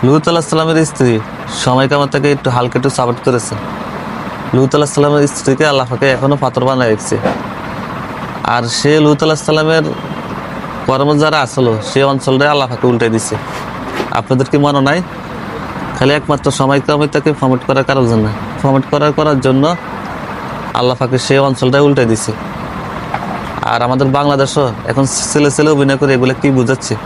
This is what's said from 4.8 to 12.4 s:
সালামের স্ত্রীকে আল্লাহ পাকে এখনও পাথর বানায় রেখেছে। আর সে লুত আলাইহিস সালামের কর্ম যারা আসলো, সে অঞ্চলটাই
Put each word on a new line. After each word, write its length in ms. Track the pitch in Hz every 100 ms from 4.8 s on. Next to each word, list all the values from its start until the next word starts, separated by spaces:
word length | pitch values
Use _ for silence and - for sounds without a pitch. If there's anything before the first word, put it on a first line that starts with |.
| 147 -
সালামের 240 | 147 147 143
স্ত্রীকে 320 | - - 131 156
আল্লাহ 140 | 139 123
পাকে 160 | 123 139 123
এখনও 200 | 135 143
পাথর 180 | 131 123 127
বানায় 220 | 131 120
রেখেছে। 240 | 107 - 107 - - - - - - - - - - - - -
আর 80 | 120 120 -
সে 140 | 143 156
লুত 160 | 151 147 160
আলাইহিস 160 | 156 -
সালামের 340 | 156 156 160 156 - - - - - - - - - -
কর্ম 240 | 131 143 147
যারা 160 | 156 151 127
আসলো, 260 | - 123 110 101
সে 100 | 135 139
অঞ্চলটাই 360 | 135 135 131